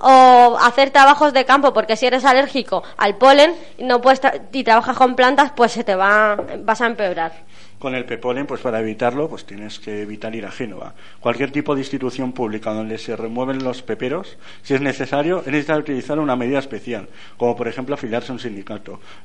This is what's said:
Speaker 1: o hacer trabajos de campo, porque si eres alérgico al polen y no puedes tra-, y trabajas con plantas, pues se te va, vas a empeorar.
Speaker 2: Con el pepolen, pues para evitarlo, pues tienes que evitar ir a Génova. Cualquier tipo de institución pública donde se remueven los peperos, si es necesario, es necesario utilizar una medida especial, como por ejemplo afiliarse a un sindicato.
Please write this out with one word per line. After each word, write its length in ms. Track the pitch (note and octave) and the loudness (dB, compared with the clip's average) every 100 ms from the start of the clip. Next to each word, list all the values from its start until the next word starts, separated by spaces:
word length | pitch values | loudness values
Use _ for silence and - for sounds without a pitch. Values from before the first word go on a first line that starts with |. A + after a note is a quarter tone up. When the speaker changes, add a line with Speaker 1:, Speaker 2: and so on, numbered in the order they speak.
Speaker 1:
o 560 | C4 C4 B3+ B3 A#3+ A3+ | 6 8 10 10 8 6
hacer 300 | A#3+ B3+ C4+ | 2 4 4
trabajos 420 | C#4 C4+ C#4+ D4+ | 6 6 6 4
de 140 | C4 B3+ | 2 2
campo, 260 | C#4 C#4 | 4 4
porque 240 | G#3+ G#3+ A3 | 2 0 0
si 80 | |
eres 220 | B3 C4 C4 | 0 2 4
alérgico 560 | B3+ C#4 C#4 - F#3 - - | 4 2 -2 -4 -6 -6 -2
al 180 | G#3 G3+ | -2 4
polen 380 | C4 C#4+ D#4 E4+ - - | 6 8 6 2 -12 -8
y 60 | |
no 180 | B3+ B3 | -2 2
puedes 180 | B3 C4 | 4 2
tra-, 180 | C4 - - | 2 -2 -8
y 120 | C4+ | -4
trabajas 340 | A#3 A3+ B3+ A#3+ | 2 2 2 2
con 180 | C4 B3 | 2 4
plantas, 360 | B3+ C#4 D4 - | 2 4 0 2
pues 160 | A#3 | 0
se 100 | A3 | 0
te 120 | A#3 | -2
va, 420 | F#3 G3 G#3+ G#3+ G#3 - - | 0 2 4 2 0 -6 -8
vas 240 | G#3 A3 | -4 0
a 40 | A#3 | -2
empeorar. 440 | G3+ G3 E3+ E3 - - - - - | -2 -4 -4 -8 -10 -20 -20 -18 -10
Speaker 2:
Con 140 | C3+ B2+ | -6 -6
el 80 | |
pepolen, 420 | B2 A2+ B2 B2+ C#3+ | -6 -6 -4 -4 -6
pues 140 | B2 | -6
para 180 | B2+ A2+ | -4 -4
evitarlo, 500 | A2 G#2+ B2 C3 D#3 | -4 -2 -2 -2 -6
pues 160 | A2 | -8
tienes 360 | - G2+ G#2+ - | -16 -16 -14 -14
que 220 | - G#2 | -12 -10
evitar 300 | G#2 G#2+ A2 A2+ | -10 -10 -10 -10
ir 100 | G2 | -10
a 60 | |
Génova. 420 | - A#2 F2+ - - - - | -10 -10 -12 -16 -18 -20 -6
Cualquier 320 | A#2 A#2 C3+ | -4 -2 -2
tipo 240 | C#3+ D3 | -4 -4
de 60 | C#3 | -4
institución 500 | C3+ C3+ B2+ C3 B2+ | -4 -6 -6 -6 -8
pública 420 | B2+ A2+ G#2+ A2 | -6 -6 -6 -6
donde 240 | G#2+ A2 A2 | -6 -8 -10
se 200 | - A2 | -8 -8
remueven 480 | A2+ A#2 C3 C3+ | -8 -6 -6 -6
los 180 | B2+ A#2 | -6 -8
peperos, 560 | - G#2+ B2+ E3 - - - - | -8 -6 -6 -6 -10 -18 -20 -12
si 120 | - | -2
es 60 | C3+ | -2
necesario, 600 | C#3 C3 C3 C#3+ D#3 F3+ | -2 -4 -4 -2 -2 -4
es 80 | C#3 | -2
necesario 320 | D3 D3 D3+ | -4 -2 -4
utilizar 380 | D3 C3 - D3+ | -4 -6 -4 -4
una 160 | D3 B2+ | -2 -2
medida 240 | A#2+ C#3 | -2 -4
especial, 480 | - G#2+ B2 A2 F#2+ - - - | -6 -10 -10 -10 -12 -18 -16 -4
como 200 | A#2+ A#2 | -4 -2
por 100 | A#2 | -6
ejemplo 300 | C3 B2+ C#3+ | -8 -8 -8
afiliarse 340 | A#2 A#2 B2 | -6 -6 -6
a 40 | |
un 40 | A#2+ | -10
sindicato. 600 | A#2+ G2 G2 G#2 - F#2 - - | -10 -12 -12 -14 -14 -18 -18 -12